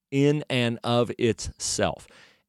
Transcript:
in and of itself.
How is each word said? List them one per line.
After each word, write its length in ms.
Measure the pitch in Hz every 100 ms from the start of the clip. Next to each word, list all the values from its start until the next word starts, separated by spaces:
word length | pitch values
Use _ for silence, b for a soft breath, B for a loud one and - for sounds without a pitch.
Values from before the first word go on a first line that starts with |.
| _
in 340 | 139 143 147 -
and 280 | 127 120 117
of 260 | 117 120 113 -
itself. 880 | 117 104 - - - - 90 - - b b b